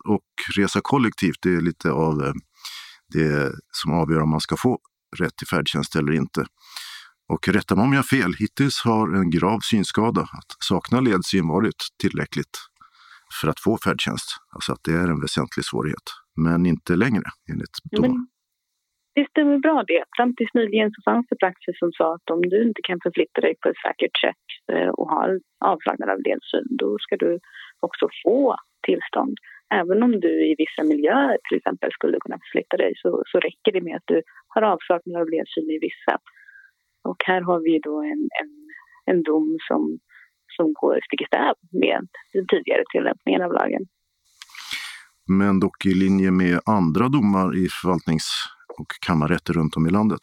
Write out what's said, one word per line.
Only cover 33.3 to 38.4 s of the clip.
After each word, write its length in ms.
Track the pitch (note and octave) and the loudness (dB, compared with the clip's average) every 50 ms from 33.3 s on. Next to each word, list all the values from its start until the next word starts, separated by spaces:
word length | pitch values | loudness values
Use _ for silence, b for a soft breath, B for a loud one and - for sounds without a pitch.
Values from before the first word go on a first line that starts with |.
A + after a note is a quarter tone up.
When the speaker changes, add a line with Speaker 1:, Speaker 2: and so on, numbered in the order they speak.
Speaker 2:
så 40 | - F3+ D#3 | 0 0 0
räcker 240 | D#3 - _ - A3 | -2 -4 _ -2 0
det 120 | F#3+ F#3 F3 | 0 0 -2
med 80 | E3 E3 | -4 -8
att 140 | F3 - - E3+ | -8 -2 0 0
du 80 | E3 D#3+ B B B B _ - | 0 0 B B B B _ 0
har 80 | A3 G#3+ G#3+ F3+ | 2 2 2 2
avsaknad 480 | D#3+ - - F3+ E3+ - F3+ E3+ E3+ | 0 0 0 0 0 0 -4 -4 -2
av 80 | E3 D#3+ | -2 0
ledsyn 400 | E3 D#3 - - - E3 D#3 D#3 D#3 | -2 -4 -4 -4 -4 -6 -4 -4 -4
i 20 | D#3+ D#3+ | -4 -4
vissa. 280 | - - - - - - - - B B B B B B B B B B B _ _ _ _ - F#3 | -6 -6 -4 -2 -2 -2 -2 -6 B B B B B B B B B B B _ _ _ _ -10 -8
Och 100 | F#3 - - | -6 -2 0
här 160 | F#3+ F#3 F#3 | 0 0 0
har 180 | F3 F3+ F3+ E3+ | 2 0 0 2
vi 200 | D#3+ E3 D#3+ D3+ | 2 2 2 2
då 160 | D3+ D3+ D3 - D3+ D3+ - | 0 -2 -6 -4 -6 -6 -4
en, 100 | D4+ D4+ - - - | -4 -6 -4 -4 -6